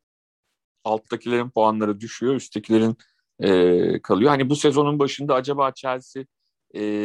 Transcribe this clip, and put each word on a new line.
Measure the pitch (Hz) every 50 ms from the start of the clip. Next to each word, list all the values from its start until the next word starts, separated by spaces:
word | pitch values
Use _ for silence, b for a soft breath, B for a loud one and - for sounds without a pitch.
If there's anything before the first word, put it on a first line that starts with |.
| _ _ _ _ _ _ _ _ _ _ _ _ _ _ _ _ -
alttakilerin | 110 110 110 - _ 120 110 - 120 120 120 120 127
puanları | - 113 110 110 110 110 110 104 104 101
düşüyor, | 110 113 - - 117 123 139
üsttekilerin, | 123 - - - 113 - - 113 113 110 113 113 b b b b b b _ _ -
e, | - 98 95 92 90 90 87 87 87 87 87 85
kalıyor. | - - 101 95 117 147
Hani | 147 135 135 127
bu | 147
sezonun | 143 - 151 131 147 147 143 151 147
başında | 143 135 - - 139 147 139
acaba | 131 127 139 143 143 139 135
Chelsea, | 131 - - 135 127 127 127 - - 135 135 - _ _ _ _ _ _ _ _ -
e, | 101 104 107 104 104 107